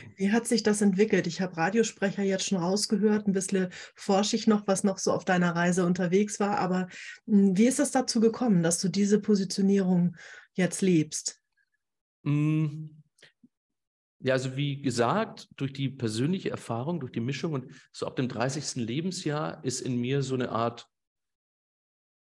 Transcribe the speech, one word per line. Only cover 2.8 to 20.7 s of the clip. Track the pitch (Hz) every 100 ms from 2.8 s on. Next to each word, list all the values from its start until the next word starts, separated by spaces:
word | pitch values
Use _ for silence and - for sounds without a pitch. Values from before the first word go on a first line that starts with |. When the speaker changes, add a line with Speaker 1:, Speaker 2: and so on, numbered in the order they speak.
| - 208 214 208 208
Speaker 1:
ein |
bisschen | 190 185 190 180 - - -
forsche | - 196 208 220
ich | 214
noch, | 208 202
was | 190
noch | 202 190
so | -
auf | 180
deiner | - 180 175 170
Reise | 175 180 175
unterwegs | 180 175 190 208 -
war, | 202 202
aber, | 180 185 180 - - - -
mm, | 202 196 185
wie | 240
ist | 262
es | 277
dazu | 262 254 240
gekommen, | 220 220 247 180
dass | 165 175
du | 190
diese | 190 202 208
Positionierung | 208 208 190 - 196 196 185 180 175 - - - -
jetzt | - 175 -
lebst? | 190 170 151 - - - _ _ _ _ _ _ _ _
Speaker 2:
Mm, | 143 147 151 156 156 156 156 - _ _ - _ _ _ _ _ _ _ _ _
ja, | 127
also | 131 131 131
wie | 143 139
gesagt, | 135 113 117 185 226 - - -
durch | 135
die | 135 135
persönliche | - 117 107 143 190 -
Erfahrung, | 98 - 113 135 175
durch | 127
die | 117
Mischung | 117 139 170
und | 139 - - _
so | - -
ab | -
dem | 123
dreißigsten | 107 131 147 - 131
Lebensjahr | 110 135 180 180 156 147 160 -
ist | 135 -
in | 135 120
mir | 120 139
so | 131
eine | 131 123
Art | 110 117